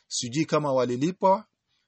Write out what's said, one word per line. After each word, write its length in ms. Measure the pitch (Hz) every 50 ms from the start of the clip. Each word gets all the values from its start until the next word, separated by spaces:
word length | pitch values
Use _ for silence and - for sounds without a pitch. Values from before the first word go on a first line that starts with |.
| _ _
sijui 360 | - - - 120 117 156 156
kama 280 | - 160 151 151 143
walilipa, 720 | 131 127 123 123 123 123 143 175 180 - - 190 190 214 - _ _ _ _ _ _ _ _